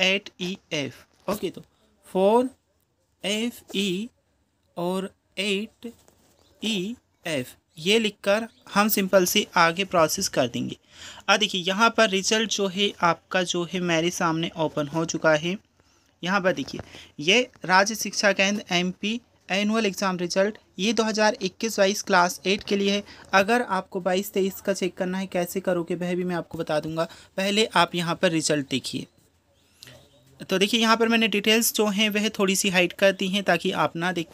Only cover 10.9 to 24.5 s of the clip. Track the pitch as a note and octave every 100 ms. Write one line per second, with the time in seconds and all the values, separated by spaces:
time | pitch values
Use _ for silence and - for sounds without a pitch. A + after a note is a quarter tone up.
10.9 | - - - - G3 G#3+ F#3+ F3 F#3+ A3+
11.9 | A3+ A3 F#3+ F#3+ A3 A3 - G3 F3+ G3+
12.9 | - F3 D#3+ - F#3 F3+ F3+ E3+ F#3 F3
13.9 | E3 E3+ - F3 D#3+ E3+ E3+ D3+ D3+ C#3+
14.9 | E3 E3 D#3+ D#3+ D3+ E3+ G3 _ _ _
15.9 | _ _ - E3+ G3+ F3+ - C3 - -
16.9 | - - - D3 A3+ B3+ - E3 F#3 G3+
17.9 | G#3+ G#3 - G3+ G3 G3 G#3 - F3 F3+
18.9 | - G#3 A#3 _ _ - F#3 G#3 A3+ G#3
19.9 | F3+ G3 F3+ F3 F#3 G3+ G#3 _ - F#3+
20.9 | A3+ A3 G#3+ G#3+ - F#3+ - A3+ G#3 F#3+
21.9 | G#3 - F#3 F3+ - F#3 G#3 - G3+ G3
22.9 | G3+ G3 - - G3 G3+ A#3+ A#3+ F#3 -
23.9 | F#3+ F#3 F#3 G3 G3+ F#3+